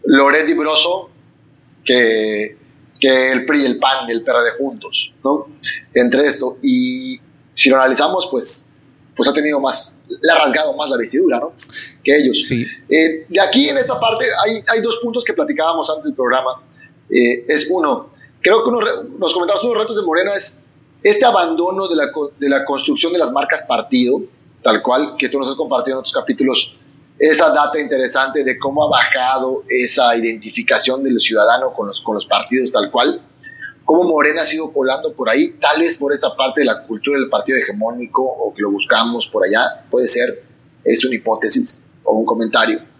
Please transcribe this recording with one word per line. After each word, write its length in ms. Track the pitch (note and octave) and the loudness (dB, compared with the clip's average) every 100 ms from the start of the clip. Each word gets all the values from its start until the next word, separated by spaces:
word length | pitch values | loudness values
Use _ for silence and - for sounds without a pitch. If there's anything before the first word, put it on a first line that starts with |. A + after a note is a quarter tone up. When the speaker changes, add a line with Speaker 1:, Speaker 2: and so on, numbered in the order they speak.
Speaker 1:
Loret 440 | - C#3 C#3 D3+ D#3 | 6 6 6 4 2
y 60 | |
Broso 560 | D3 D3+ D#3 E3+ F#3+ - _ _ _ _ _ _ _ | 0 0 0 0 -2 -6 _ _ _ _ _ _ _
que, 720 | - B2 A#2 A2 A2 G#2 G#2+ - _ _ - _ | 2 4 4 2 0 -2 -6 -10 _ _ -20 _
que 320 | C3+ C3 C3 | 2 4 2
el 120 | C3 C3 | 0 0
pri 160 | D3 | 0
y 40 | C3 | 0
el 120 | B2 | 0
pan, 300 | C3 C3+ A#2+ | 0 0 -2
el 140 | A2+ | -4
P 80 | A#2 | 0
R 120 | A#2+ | 2
D 60 | A#2 A2+ | 0 -2
juntos, 540 | C#3 A2+ - - - _ | -6 -8 -8 -8 -8 _
¿no? 220 | C3+ D3+ - - - - - | -2 -2 -4 -14 -12 -12 -2
Entre 320 | B2 B2 C3 D3 | 0 2 2 2
esto. 320 | - B2+ - | 0 -6 -2
Y 560 | C3+ B2+ B2+ B2+ C3 B2+ _ _ _ | 0 0 0 -4 -10 -14 _ _ _
si 160 | - C#3 | 0 4
lo 60 | C3 | 6
analizamos, 520 | C3 C3 D3+ F#3 F3 | 4 4 2 0 -2
pues, 400 | B2+ - - - _ _ _ _ - | -4 -2 -4 -8 _ _ _ _ -2
pues 120 | C#3 | 0
ha 40 | |
tenido 260 | C#3 D3+ C#3+ | 2 0 0
más, 400 | C3+ B2 - - _ | 0 -2 -6 -14 _
le 240 | - D#3 | -2 2
ha 120 | D#3 | 4
rasgado 300 | D3+ D#3 D3+ | 4 2 -2
más 140 | C#3 D3 | -4 -4
la 80 | B2+ | -4
vestidura, 440 | A2+ C3+ F3+ A#2+ | -2 0 2 0
¿no? 120 | D#3 - - - - - | -4 -12 -20 -18 -18 -6
Que 120 | - D3 | 2 4
ellos. 300 | C3 G#2 - | 4 0 -2
Speaker 2:
Sí. 200 | A#2+ A#2+ - - | -4 -4 -12 0
Speaker 1:
Eh, 380 | D#3 D#3+ D#3+ - | 2 2 -2 -4
de 120 | F3 | 0
aquí 280 | F#3+ C4 C#4+ | 2 2 2
en 100 | C#4 | 0
esta 200 | B3 - | -2 -2
parte 280 | A3+ A3 B3+ - | -2 0 -2 0
hay, 180 | G#3+ A3+ - | -2 -2 -2
hay 80 | A#3 | 0
dos 180 | A#3 A#3 | 0 -4
puntos 220 | A#3+ A#3+ | -4 -4
que 80 | - | -4
platicábamos 560 | - D4 C#4 D#3+ E3 D3+ | -2 -2 -2 -2 -2 -4
antes 140 | D#3 | -4
del 100 | D3+ | -6
programa. 480 | C3 B2 B2+ B2+ C3 _ _ - _ _ | -4 0 0 -2 -8 _ _ -20 _ _
Eh, 340 | - A#2+ A#2+ - | 2 2 0 -2
es 200 | D3 - | 0 0
uno, 400 | F#3 D3+ A#2+ - _ - _ | 0 0 -2 -6 _ -20 _
creo 200 | F3+ A3 | 2 4
que 60 | B3 | 2
uno 120 | A#3 | 0
re-, 280 | G#3 B4+ - - | -2 -4 -8 -4
nos 140 | F#3 | -2
comentabas 320 | F3+ F3 G3+ | -2 0 0
unos 140 | A#3+ A3 | 0 -2
retos 180 | A3 G#3+ | -2 -4
de 60 | |
Morena, 320 | F3+ D#3+ G3 | -2 0 0
es 300 | G3 - - _ _ _ _ | -2 -2 -4 _ _ _ _
este 220 | G3+ G#3 | 2 4
abandono 640 | B3 G3+ E3+ E3 F3 F#3+ F#3+ | 4 4 0 0 -2 -2 -2
de 80 | D#3+ | 0
la 160 | C#3+ | 0
co-, 200 | D#3 C#3+ _ | -4 -8 _
de 100 | C#3 | 0
la 160 | C3+ | 0
construcción 480 | - C3+ - C#3 E3 | 0 -4 -2 -2 0
de 60 | F3 | 0
las 140 | C#3 | 0
marcas 300 | C#3 C#3+ D#3 | 0 -2 -4
partido, 580 | - A#2 - B2+ B2 C#3 - _ _ _ | 0 -2 0 0 2 0 -4 _ _ _
tal 200 | B2 G#2+ | 0 2
cual, 340 | B2 C3 D3 - | 2 0 0 -4
que 100 | B2+ | -4
tú 100 | C#3 | -2
nos 100 | C3 | -4
has 60 | |
compartido 420 | C3+ C#3+ B2+ B2 C3 | -4 -2 -2 -2 -4
en 40 | |
otros 120 | C3+ | -4
capítulos, 640 | C#3 C#3 - C3 B2 - _ _ - _ _ | -6 -4 -2 0 0 -6 _ _ -20 _ _
esa 320 | D3+ D3+ D#3+ | 2 4 4
data 300 | D3+ D3 D#3 | 4 0 -2
interesante 640 | C#3 C3+ B2+ C3+ C3+ D3 | -2 -2 0 0 0 -2
de 140 | B2+ B2 | -2 -4
cómo 260 | C#3 C#3+ | -4 -2
ha 60 | D3+ | 2
bajado 720 | C#3 A#2+ C3 B2+ C3 C3 C3 - | 2 2 0 0 0 -2 -6 -2
esa 460 | B2+ B2 - B2 A#2 | -2 0 2 2 2
identificación 840 | A2+ A2 A2 A#2+ - A#2+ - C3 | -2 -4 -10 -6 -2 0 0 -2
del 160 | C3+ A#2 | 0 0
ciudadano 520 | - A2 G#2+ B2+ C3 | 2 2 4 2 0
con 160 | - G2+ | -4 -8
los, 120 | G2 | -8
con 120 | - | -6
los 120 | G#2 - | -6 -2
partidos, 440 | G#2 - B2+ B2 | -4 0 -2 0
tal 200 | A#2 G2+ | -2 0
cual, 320 | A#2+ C3+ F3 - _ - - - - | 0 0 -2 -12 _ -20 -18 -20 -8
cómo 200 | - E3 | 0 2
Morena 380 | F3 D#3 D3 D#3+ | 2 2 2 2
ha 20 | |
sido 260 | D#3 D#3+ D#3 | 0 0 -2
colando 400 | D3 C3 B2+ A#2+ | -2 -2 -2 -6
por 160 | - A2+ | -4 0
ahí, 220 | B2+ E3+ | 2 0
tal 280 | - D3+ D#3 | 0 0 2
vez 160 | E3 - | 0 0
por 160 | C#3 | -2
esta 240 | C#3+ C#3+ - | -2 -2 -2
parte 240 | C3 D#3 | -2 0
de 60 | C3 | 0
la 160 | G#2+ | -2
cultura 360 | - G#2+ C#3+ C#3+ | -6 -8 -2 -2
del 120 | B2+ | 0
partido 260 | - B2+ C3 | -2 0 -2
hegemónico, 640 | G#2+ G2+ A2+ B2 A2+ - | -2 -4 -4 -4 -4 -2
o 300 | C3 - A2 | -2 -4 -6
que 80 | - | -4
lo 100 | G#2 | -4
buscamos 560 | G2+ - A#2+ A#2 A#2 - | -2 0 0 0 -2 -4
por 180 | G#2+ F#2+ | -2 0
allá, 400 | A2 B2+ - - | 2 0 -4 -4
puede 160 | B2 A#2+ | 0 2
ser, 380 | A#2+ B2 - - _ _ _ | 2 0 -4 -18 _ _ _
es 200 | - A#2 | 0 2
una 100 | C3 | 0
hipótesis 760 | A2+ A2+ A2 A2 B2+ - - - _ | -2 -2 -2 0 0 0 -4 -8 _
o 80 | - | -2
un 140 | A2 A2+ | 0 0
comentario. 540 | A2+ A2+ A#2 A2 A2 - _ | -2 0 2 2 -2 -6 _